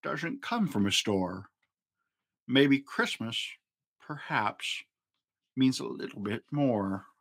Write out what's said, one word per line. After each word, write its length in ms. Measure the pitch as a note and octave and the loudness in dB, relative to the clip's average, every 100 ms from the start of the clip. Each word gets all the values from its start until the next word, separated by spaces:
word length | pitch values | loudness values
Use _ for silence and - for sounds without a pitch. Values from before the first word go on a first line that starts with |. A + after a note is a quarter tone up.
doesn't 400 | - D3+ E3 - | -4 -4 -4 -6
come 240 | - A#3 F#3 | -4 0 0
from 200 | G#2+ G2+ | 2 2
a 60 | |
store. 540 | G2 - G2 F2+ F#2 F#2+ _ _ _ _ _ _ _ _ _ - | 2 2 0 0 -6 -12 _ _ _ _ _ _ _ _ _ 2
Maybe 340 | B2+ C#3+ C#3 | 6 6 6
Christmas, 680 | - - A#3+ - A2+ A2+ - - _ _ _ _ | 2 -2 -2 -2 -4 -6 -8 -12 _ _ _ _
perhaps, 840 | - D3+ - C#3+ G#2 - - - - _ _ _ _ _ _ - | -12 -12 -2 0 0 -2 -8 -8 -10 _ _ _ _ _ _ 2
means 240 | C3 B2+ | 2 2
a 40 | |
little 360 | A#2+ - B2+ - | -6 -6 -10 -8
bit 240 | G#2 G#2+ _ | -6 -6 _
more. 560 | D3 C#3 A2 G2 G2 - _ | 0 2 2 0 -4 -8 _